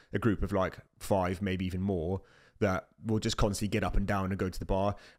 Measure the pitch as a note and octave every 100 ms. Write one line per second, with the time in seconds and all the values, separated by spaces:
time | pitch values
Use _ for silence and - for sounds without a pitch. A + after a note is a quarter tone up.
0 | - G2+ A2+ F#2 F#2+ F#2+ F#2 - - -
1 | - G2 F2+ F#2 G2 F#2 F#2 F#2 G2 F#2
2 | D#2+ F#2+ - - - - G2+ F#2 - -
3 | A2 A2 A2+ - G#2+ G2 G#2 G#2 F#2 G2+
4 | G2 G2+ F#2+ F#2+ F#2+ - F2+ F#2+ G2+ G2+
5 | -